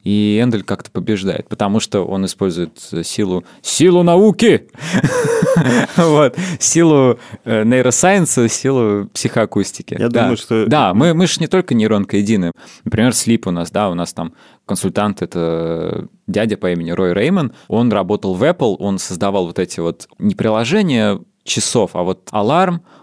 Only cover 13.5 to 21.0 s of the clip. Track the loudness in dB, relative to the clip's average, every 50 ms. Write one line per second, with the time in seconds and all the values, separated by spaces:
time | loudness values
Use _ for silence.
13.5 | -4 -4 -6 -4 -2 -2 -2 -2 -2 -4 -6 -8 -8 -10 -10 -10 -10 _ -20 -20
14.5 | _ _ _ -6 -6 -4 -4 -4 -2 0 -2 -2 -2 -4 -8 -6 -4 -4 -2 -2
15.5 | -2 -2 -4 -4 -4 -4 -4 -6 -6 -8 -8 -12 _ _ -10 -4 -2 -2 0 0
16.5 | -2 -2 -2 -2 -2 -2 -4 -4 -2 -2 0 0 0 0 0 0 0 0 -2 -4
17.5 | -6 -10 -10 -4 -2 0 2 2 2 0 0 -2 -2 -2 -2 -4 -2 0 0 0
18.5 | 0 0 0 -2 -2 -2 -4 -6 -4 -6 -6 -8 -6 -4 -2 -2 0 0 -2 -2
19.5 | -2 -4 -4 -4 -4 -4 -4 -4 -4 -6 -12 _ -10 -4 -2 -2 -2 0 -2 0
20.5 | 0 0 0 0 0 0 0 2 0 0